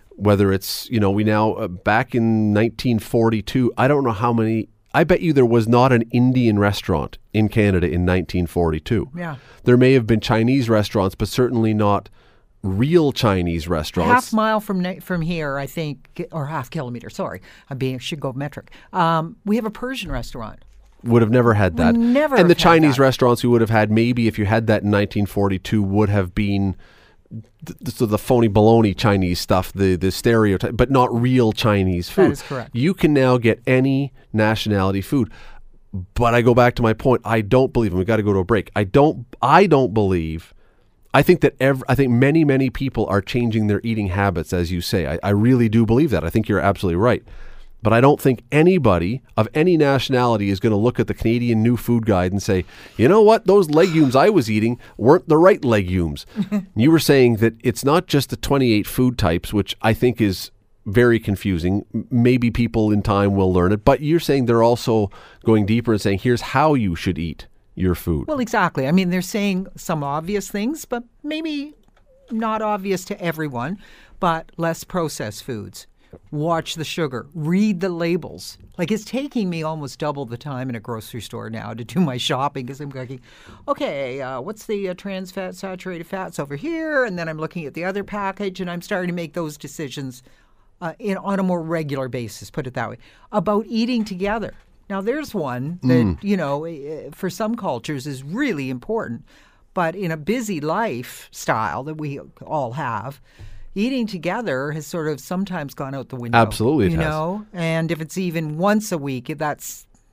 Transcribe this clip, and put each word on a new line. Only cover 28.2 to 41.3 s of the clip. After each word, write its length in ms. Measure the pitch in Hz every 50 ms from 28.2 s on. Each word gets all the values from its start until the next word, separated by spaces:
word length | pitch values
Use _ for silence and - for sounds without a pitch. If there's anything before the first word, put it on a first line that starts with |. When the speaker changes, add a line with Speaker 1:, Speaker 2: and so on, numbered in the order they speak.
| - - 131 120 117 113
Speaker 1:
baloney 460 | 95 107 104 110 117 117 113 104 92
Chinese 440 | - - 107 101 98 92 87 87 -
stuff, 340 | - - 104 92 95 - -
the, 220 | 95 98 95 92
the 160 | 85 87 95
stereotype, 640 | 90 - - 120 117 113 110 104 95 90 - - 120 113
but 140 | 127 123
not 200 | 139 131 123 110 107
real 400 | 117 120 127 127 127 120 110 107
Chinese 540 | - - 113 104 101 95 92 92 87 87 -
Speaker 2:
That 60 | -
Speaker 1:
food. 180 | - 190 -
Speaker 2:
is 100 | 143 139 -
correct. 260 | - 143 127 113 - -
Speaker 1:
You 200 | 117 127 170 196
can 200 | - - 165 151
now 240 | 139 131 127 127 127
get 240 | 113 110 107 - -
any 480 | - 131 127 131 135 135 135 139 135 - - - _ -
nationality 680 | 110 107 107 113 107 - 107 104 98 95 95 98 98
food. 300 | 92 - - 139 113 101 - - - - - - - - - - - _ - 98 90 - _
But 200 | - 120 117 117
I 80 | 120
go 120 | 117 120 120
back 220 | 120 123 123 120
to 60 | -
my 120 | 117 110 110
point. 280 | - - 135 123 113 -
I 160 | 98 113 113
don't 320 | 110 101 113 127 135 127 -
believe, 180 | 117 117 104
and 60 | 87 90
we've 100 | 92 98
gotta 160 | 113 107 104
go 80 | 104 101
to 60 | 95
a 60 | 92
break. 260 | 87 117 101 87 - -
I 80 | 107 107
don't, 400 | 95 - 139 143 156 151 190 120 - - -
I 240 | - 123 143 175 202 196
don't 260 | 160 139 131 113 95
believe, 600 | 110 104 95 95 87 80 80 80 82 - - - - _ _ _ _ _ _ _ _ _ _ -
I 80 | 139
think 200 | 147 -